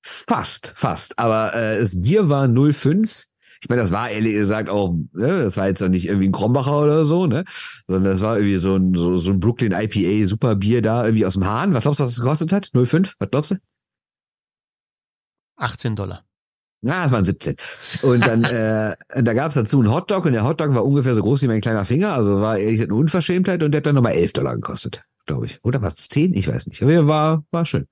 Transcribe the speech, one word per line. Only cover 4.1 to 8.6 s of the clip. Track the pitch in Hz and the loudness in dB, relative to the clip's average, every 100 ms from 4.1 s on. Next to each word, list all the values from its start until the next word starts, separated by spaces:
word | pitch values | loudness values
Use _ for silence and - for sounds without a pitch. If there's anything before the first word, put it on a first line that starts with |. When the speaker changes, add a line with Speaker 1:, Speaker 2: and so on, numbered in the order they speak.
Speaker 1:
ehrlich | 107 113 | -2 0
gesagt | 104 101 107 104 | 2 0 0 -2
auch, | 104 95 82 - | 0 0 -2 -6
ne, | 85 98 127 | -2 0 0
das | 113 101 | 0 0
war | 95 | -2
jetzt | 90 | 0
auch | 95 | 0
nicht | 92 85 | 0 0
irgendwie | 101 98 | 0 2
ein | |
Krombacher | 92 107 131 131 147 | 2 0 0 0 2
oder | 147 151 | 2 2
so, | 151 170 180 | 2 2 0
ne, | 120 185 - - - - | -2 -4 -12 -16 -18 -4
sondern | 92 95 | 0 0
das | 95 | 0
war | 107 113 | 0 0
irgendwie | 104 | 2
so | 95 | 2